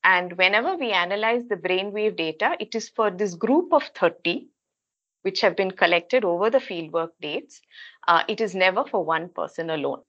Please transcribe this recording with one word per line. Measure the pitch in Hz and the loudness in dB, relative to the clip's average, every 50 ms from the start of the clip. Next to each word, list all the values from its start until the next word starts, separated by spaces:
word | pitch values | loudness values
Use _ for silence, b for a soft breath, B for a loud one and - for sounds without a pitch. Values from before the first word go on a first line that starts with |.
| - | 6
And | 185 185 180 180 180 180 | 6 4 4 2 -4 0
whenever | 180 185 185 202 214 247 339 381 | 2 2 4 4 2 2 0 -2
we | 339 277 226 | -2 -2 0
analyze | 202 180 165 180 196 208 214 226 233 247 240 240 | 0 0 0 0 -2 0 0 0 0 0 -2 -4
the | 208 | -6
brainwave | 180 160 180 185 185 196 208 196 214 214 214 202 | -4 0 -2 0 0 -2 -4 -4 -2 -2 -2 -2
data, | 170 165 160 156 - 214 269 339 - | -2 -4 -4 -4 -2 -2 -2 -2 -4
it | 220 - - | -8 -8 -8
is | 226 220 - | -8 -8 -6
for | _ - 220 208 | _ 0 0 0
this | 180 180 214 196 175 | 0 -2 -4 -4 -2
group | 165 - 220 170 - 359 - | -4 0 2 2 2 2 4
of | 330 285 - - _ | 2 2 2 0 _
thirty, | - 185 165 - - _ 170 175 - - _ _ _ _ _ _ _ _ _ _ _ _ _ _ _ | 0 0 0 0 0 _ -4 -4 -4 -8 _ _ _ _ _ _ _ _ _ _ _ _ _ _ _
which | _ 190 190 - | _ -6 -2 2
have | - 196 170 | 0 2 2
been | - 196 190 | 2 -2 -2
collected | 185 - 190 170 175 170 170 _ - 254 208 | 0 0 2 2 2 2 0 _ 0 2 2
over | 180 170 175 202 226 | 2 0 0 0 2
the | 226 262 | 2 0
fieldwork | 254 - 190 170 160 156 165 165 165 165 _ _ | 0 -2 -8 -8 -8 -4 -4 -4 -4 -6 _ _
dates. | 147 151 151 - 285 _ - - B B B B B B B B - | -10 -8 -8 -8 -8 _ -20 -20 B B B B B B B B 2
Uh, | - 170 165 - - | 2 2 2 2 0
it | 214 202 | -2 -2
is | 226 202 180 | -2 -2 2
never | 190 185 185 185 214 285 | 2 2 4 4 0 -2
for | 269 - 202 160 | 0 -2 -2 0
one | 151 160 156 165 180 | 0 -2 -2 -2 -6
person | _ - 151 - _ - 165 165 | _ -8 -8 -8 _ -8 -6 -4
alone. | 160 151 139 139 131 - _ | -4 -2 -2 -4 -4 -6 _